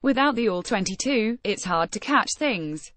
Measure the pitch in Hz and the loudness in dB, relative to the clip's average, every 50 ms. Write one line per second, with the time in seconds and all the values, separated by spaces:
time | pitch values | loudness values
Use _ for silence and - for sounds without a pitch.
0 | - 269 262 247 277 294 262 226 240 214 180 180 175 - 240 196 185 185 190 - | 2 2 2 4 2 2 2 2 0 2 0 0 -2 0 0 0 0 -2 -4 -2
1 | - 254 285 240 214 220 233 247 _ 208 196 - - 180 180 165 165 170 - 214 | -2 0 2 2 2 0 -2 -2 _ -4 -4 -2 -2 0 0 0 0 0 -4 -8
2 | - - 294 254 - - - - 302 285 233 175 160 151 151 156 - - - | -2 2 2 2 2 2 -2 -2 -2 -2 0 -2 -4 -6 -8 -8 -12 -16 -20